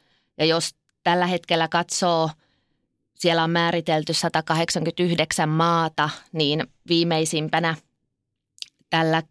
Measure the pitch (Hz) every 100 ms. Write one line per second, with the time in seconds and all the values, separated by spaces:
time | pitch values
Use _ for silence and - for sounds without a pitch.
0 | _ _ _ - 156 165 - - _ _
1 | 175 175 180 180 - 165 160 170 175 -
2 | 180 170 160 - _ _ _ _ _ _
3 | _ _ 175 165 165 170 170 175 165 156
4 | 156 160 170 160 156 160 170 170 160 -
5 | 180 170 156 - 156 160 170 170 160 -
6 | 151 - - 160 143 127 - _ - 170
7 | 170 160 160 160 156 165 165 160 _ _
8 | _ _ _ _ _ _ - _ _ 165
9 | 160 160 160